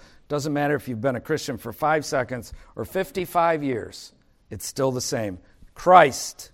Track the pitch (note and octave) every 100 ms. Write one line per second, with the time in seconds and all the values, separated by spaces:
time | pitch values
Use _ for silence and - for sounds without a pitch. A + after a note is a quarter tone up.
0 | - - - D3 D3+ D3 D3 C#3+ B2+ A2+
1 | C3 A#2+ - D3+ - A#2 A#2 G2+ D3+ D#3
2 | C#3+ C#3 A#2+ B2+ - - - - A2+ F#3
3 | F#3 F#3+ F3 F3 E3+ D#3+ C#3+ A2+ F2+ -
4 | - _ _ _ _ G2+ - - C3+ B2+
5 | - B2+ G#2 F2+ - - - - F3 F#3
6 | D3+ A#2 - - -